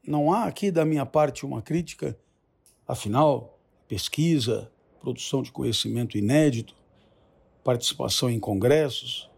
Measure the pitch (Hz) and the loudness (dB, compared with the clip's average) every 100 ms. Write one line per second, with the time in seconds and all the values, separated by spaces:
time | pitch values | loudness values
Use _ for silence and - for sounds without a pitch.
0 | - 147 147 202 208 - 202 165 156 151 | -4 0 2 2 0 -2 0 2 2 0
1 | 131 156 151 123 139 131 - 160 160 - | 0 2 2 0 -8 -8 -4 -4 -4 -6
2 | 69 - _ _ _ _ _ _ - 123 | -8 -8 _ _ _ _ _ _ -10 -6
3 | 104 117 151 127 113 _ _ _ _ 104 | -2 2 4 2 -4 _ _ _ _ -6
4 | - - 165 156 117 107 104 _ _ _ | -6 0 2 2 2 -2 -6 _ _ _
5 | - 120 - 139 127 - 120 110 113 117 | -8 -8 -4 -4 -4 -4 -2 -2 -2 -2
6 | 120 104 101 147 151 117 113 _ _ _ | -2 0 4 4 4 2 -8 _ _ _
7 | _ _ _ _ _ _ - 123 - - | _ _ _ _ _ _ -2 0 -2 -4
8 | - - 127 117 104 98 117 151 147 120 | -2 0 0 -2 -2 0 4 4 4 -4
9 | - - - | -8 -12 -12